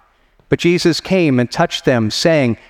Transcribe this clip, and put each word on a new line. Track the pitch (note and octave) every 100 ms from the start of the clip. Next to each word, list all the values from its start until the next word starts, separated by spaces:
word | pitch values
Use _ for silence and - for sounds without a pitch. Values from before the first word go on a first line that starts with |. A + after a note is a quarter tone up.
| _ _ _ _ _
But | -
Jesus | E3+ F3 F3 D3+
came | - F#3+ E3 B2+
and | A#2
touched | - E3+ -
them, | - B2 A2
saying, | - F3 D#3+ B2+ G#2+